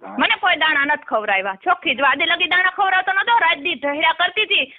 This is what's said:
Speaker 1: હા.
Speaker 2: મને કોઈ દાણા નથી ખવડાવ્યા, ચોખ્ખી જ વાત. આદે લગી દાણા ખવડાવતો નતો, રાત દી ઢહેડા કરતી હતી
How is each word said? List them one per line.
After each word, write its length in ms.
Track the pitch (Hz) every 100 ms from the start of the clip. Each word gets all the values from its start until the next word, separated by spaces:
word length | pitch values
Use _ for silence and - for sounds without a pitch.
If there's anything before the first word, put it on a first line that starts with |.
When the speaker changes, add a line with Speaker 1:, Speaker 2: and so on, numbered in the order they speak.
Speaker 1:
હા. 160 | 190 208
Speaker 2:
મને 180 | 330 440
કોઈ 180 | 381 320
દાણા 220 | 311 294
નથી 240 | 277 294 -
ખવડાવ્યા, 500 | 233 208 196 196 190
ચોખ્ખી 300 | 349 - 330
જ 60 | 262
વાત. 100 | 269
આદે 180 | 285 330
લગી 200 | 339 359
દાણા 240 | 359 370 370
ખવડાવતો 360 | 392 370 381
નતો, 260 | 381 415 466
રાત 200 | 330 320
દી 160 | 311 311
ઢહેડા 380 | 285 285 320 320
કરતી 260 | 359 392 427
હતી 180 | 392 269